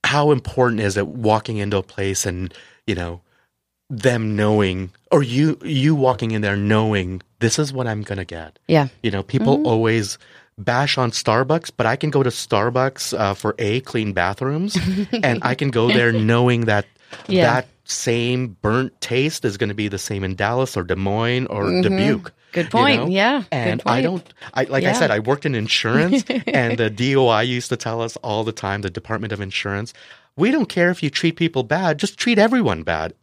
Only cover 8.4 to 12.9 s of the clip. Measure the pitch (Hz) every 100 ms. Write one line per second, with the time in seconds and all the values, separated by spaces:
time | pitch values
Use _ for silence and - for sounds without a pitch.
8.4 | 80 _ - 160 135 _ 117 98 95 135
9.4 | 220 147 302 113 113 113 101 - - -
10.4 | _ - 104 123 143 - 123 - - 110
11.4 | 131 160 - - 113 131 151 143 127 -
12.4 | - 110 113 123 131